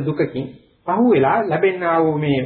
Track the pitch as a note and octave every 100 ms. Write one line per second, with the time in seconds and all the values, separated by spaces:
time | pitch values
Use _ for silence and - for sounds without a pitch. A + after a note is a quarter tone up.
0 | C#3+ D3+ D3+ B2+ - - _ _ - G3
1 | B3 D#3+ C3+ G#3+ G3+ D#3+ F#3+ F3+ F3 E3
2 | D#3+ D3 D3+ C3+